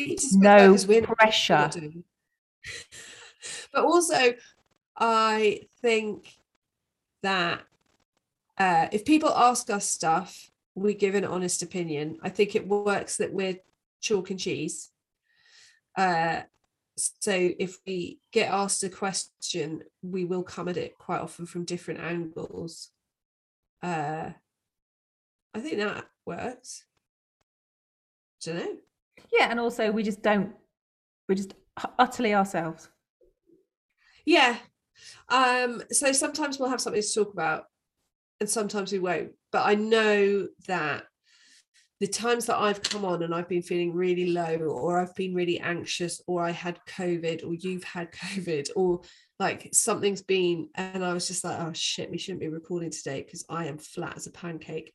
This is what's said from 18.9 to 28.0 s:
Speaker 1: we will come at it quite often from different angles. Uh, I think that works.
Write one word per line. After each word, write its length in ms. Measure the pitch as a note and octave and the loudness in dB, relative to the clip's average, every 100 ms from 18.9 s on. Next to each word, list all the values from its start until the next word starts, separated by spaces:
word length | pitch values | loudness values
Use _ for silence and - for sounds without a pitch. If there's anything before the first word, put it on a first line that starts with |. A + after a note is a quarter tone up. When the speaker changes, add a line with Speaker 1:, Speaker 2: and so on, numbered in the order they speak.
| - G3 F#3 - _ - F3 D3+ D#3+ - _ | -4 -4 -4 -8 _ -6 -4 -4 -6 -12 _
Speaker 1:
we 220 | F#3 F#3 | -8 -4
will 180 | F3 F#3 | -2 -4
come 260 | F3+ - F3 | -4 -8 -6
at 80 | F#3 | -6
it 200 | - - | -6 -10
quite 220 | - F3+ | -8 -6
often 260 | - - F3 | -6 -10 -12
from 180 | F3+ | -8
different 360 | F3 F3 - - | -6 -8 -8 -10
angles. 880 | E3 F3 E3 D#3+ - F#3 E3+ - - _ _ _ _ _ _ _ _ _ | -6 -6 -8 -10 -12 -10 -12 -12 -20 _ _ _ _ _ _ _ _ _
Uh, 480 | F3+ E3 D3 D#3 - - _ _ _ _ _ _ _ _ _ _ _ | -6 -4 -4 -6 -8 -14 _ _ _ _ _ _ _ _ _ _ _
I 60 | G#3+ | -12
think 180 | C#4 G#3 | -6 -4
that 280 | G#3 - - _ - | -4 -6 -12 _ -12
works. 580 | E3+ G#3+ B3+ - - _ _ _ _ _ _ _ _ _ _ _ _ | -8 -8 -10 -16 -20 _ _ _ _ _ _ _ _ _ _ _ _